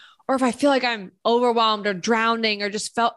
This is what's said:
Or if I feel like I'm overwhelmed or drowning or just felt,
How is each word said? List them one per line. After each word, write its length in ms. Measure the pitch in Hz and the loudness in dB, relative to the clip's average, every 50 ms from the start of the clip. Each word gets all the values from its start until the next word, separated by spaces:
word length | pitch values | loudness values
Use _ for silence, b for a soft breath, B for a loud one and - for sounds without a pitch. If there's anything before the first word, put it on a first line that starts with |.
| B B B B B | B B B B B
Or 80 | - 269 | -2 -2
if 80 | 240 262 | 0 0
I 80 | 247 | 0
feel 180 | - - 285 285 | 0 2 2 2
like 140 | 269 254 247 | 2 2 0
I'm 280 | 240 233 208 185 - _ _ - | -2 -4 -4 -10 -14 _ _ 0
overwhelmed 600 | 220 233 240 247 247 226 233 226 220 214 208 196 | 0 2 2 2 2 2 2 2 2 0 0 -2
or 80 | 208 196 | -4 -4
drowning 680 | 175 - 220 233 220 226 226 233 226 220 220 208 202 | -4 -2 0 0 2 2 0 0 0 0 -2 -2 -2
or 80 | 202 208 | -4 -6
just 260 | 202 208 - - - | -6 -6 -8 -6 -2
felt, 200 | 233 233 226 - | 0 0 0 -2